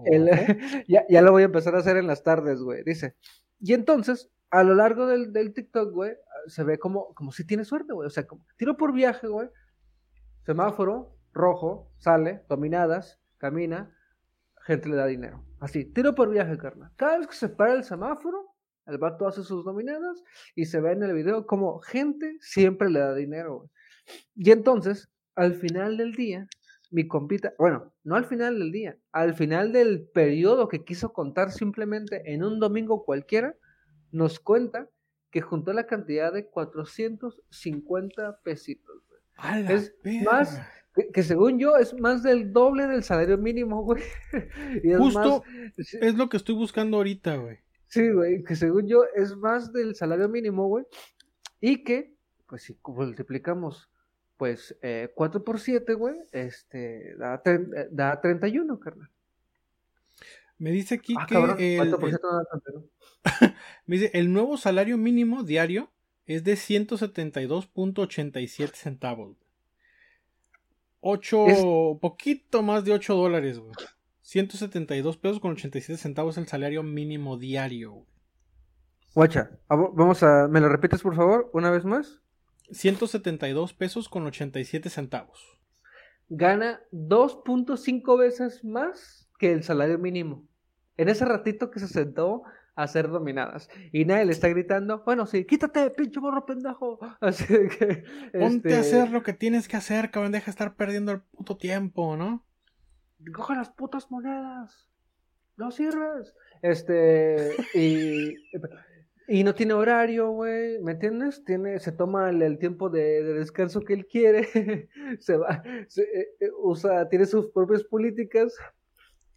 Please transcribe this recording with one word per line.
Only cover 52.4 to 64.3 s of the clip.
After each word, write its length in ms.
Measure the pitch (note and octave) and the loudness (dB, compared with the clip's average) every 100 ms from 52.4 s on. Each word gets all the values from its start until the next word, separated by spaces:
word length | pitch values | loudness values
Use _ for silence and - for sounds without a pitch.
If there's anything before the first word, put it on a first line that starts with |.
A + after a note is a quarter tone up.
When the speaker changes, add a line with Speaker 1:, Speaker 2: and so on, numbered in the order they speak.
| _ | _
Speaker 1:
pues, 160 | A#2+ | -18
si 140 | - - | -18 -18
multiplicamos, 1080 | - B2 C3 A2+ B2+ C3 E3+ F3 E3 - _ _ _ _ _ - | -10 -6 -6 -6 -10 -8 -6 -6 -6 -12 _ _ _ _ _ -6
pues, 380 | B2+ A#2 - - | -4 -6 -12 -12
eh, 300 | B2+ A#2 A#2+ - | -8 -6 -6 -4
cuatro 280 | D#3+ G3 | -2 -2
por 160 | G#3 A3 | -6 -6
siete, 340 | B3+ A#3+ A#3+ | -2 -2 -2
güey, 220 | A3 A#3+ E4 E4 | -4 -4 -8 -10
este, 840 | B2+ B2 - _ B2+ A#2+ A2+ - - | -10 -10 -12 _ -12 -12 -12 -16 -10
da 240 | B2 B2+ | -8 -2
tre-, 240 | F#3 F3 F#3+ - | 0 0 -2 -8
eh, 120 | - | -8
da 280 | D3 C#3 D3 | -2 -2 0
treinta 260 | F3 E3+ G3+ | 0 0 -2
y 100 | C4 | -2
uno, 200 | D#4+ A#3+ | -4 -6
carnal. 300 | D#3+ - D3 _ _ _ _ _ _ _ _ _ _ _ - - _ - | -12 -18 -20 _ _ _ _ _ _ _ _ _ _ _ -20 -20 _ -10
Speaker 2:
Me 140 | D#3+ | -4
dice 240 | F3+ F#3+ A#3+ | -2 -2 -6
aquí 200 | - A#3 | -4 -6
Speaker 1:
Ah, 80 | D#3 | 2
Speaker 2:
que 80 | A3+ | 4
Speaker 1:
cabrón, 200 | B3 F#3+ | 4 2
Speaker 2:
el, 180 | F3+ F3 | 0 2
Speaker 1:
cuatro 220 | E3+ E3 | 0 0
por 100 | D#3 | -2
siete 140 | E3 F3+ | -2 -2
Speaker 2:
el 40 | |
Speaker 1:
no 60 | F3 | -4
da 80 | E3 | -4
treinta 260 | D#3 - | -10 -12
y 40 | D3 | -16
uno. 120 | - _ _ _ | -18 _ _ _
Speaker 2:
<laughs> 320 | - - A#3 - - - - | -4 4 4 4 -16 -16 -6
Me 80 | F3+ | -2
dice, 160 | G#3 | 0
el 180 | F3 F3 | 2 2